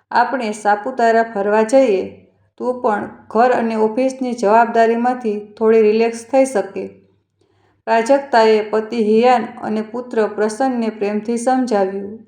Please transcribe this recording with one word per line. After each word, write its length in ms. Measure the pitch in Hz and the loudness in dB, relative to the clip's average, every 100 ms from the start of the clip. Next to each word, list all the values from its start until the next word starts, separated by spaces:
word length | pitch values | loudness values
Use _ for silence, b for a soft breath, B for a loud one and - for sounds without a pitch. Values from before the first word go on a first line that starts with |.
| _ | _
આપણે 420 | 220 240 269 220 | -2 0 -2 -6
સાપુતારા 680 | 208 208 208 262 254 233 226 | -4 -2 -2 -2 0 2 2
ફરવા 400 | 226 202 202 214 | 0 -2 0 0
જઈએ. 640 | 220 269 254 185 196 - _ _ _ - | 4 4 4 0 -4 -12 _ _ _ -8
તું 260 | 240 247 | -8 -4
પણ 280 | 240 208 - - - | -2 -4 -6 -14 -2
ઘર 200 | 220 247 | 2 4
અને 240 | 247 226 | 2 -2
ઓફિસની 580 | 220 220 220 262 262 254 | 0 -2 0 -2 -4 -8
જવાબદારીમાંથી 1200 | 233 196 226 220 226 226 233 247 254 220 208 - - | -2 2 4 4 2 2 2 -2 -2 -4 -6 -8 -2
થોડી 240 | 220 226 | 2 4
રિલેક્સ 440 | 214 220 233 226 - | 4 2 0 -4 -2
થઈ 120 | 269 | 0
શકે." 440 | 262 202 190 190 190 - _ _ _ _ _ _ _ _ | 2 0 -4 -8 -12 -14 _ _ _ _ _ _ _ _
પ્રાજક્તાએ 880 | - 226 226 277 277 233 220 214 214 | -2 0 2 2 2 2 4 2 0
પતિ 260 | 220 220 240 | -4 -2 -2
હિયાન 500 | 208 220 247 240 220 - | 2 4 4 2 -2 -10
અને 200 | 220 214 | -6 -6
પુત્ર 440 | 214 240 247 226 208 | -6 -10 -6 -2 -2
પ્રસન્નને 600 | 208 214 214 269 240 220 | -2 -4 -2 -2 -2 -4
પ્રેમથી 480 | 214 202 208 220 233 | -4 -4 -4 -4 -4
સમજાવ્યું 840 | 240 262 247 202 190 196 202 226 | -2 -2 0 0 -2 -4 -10 -14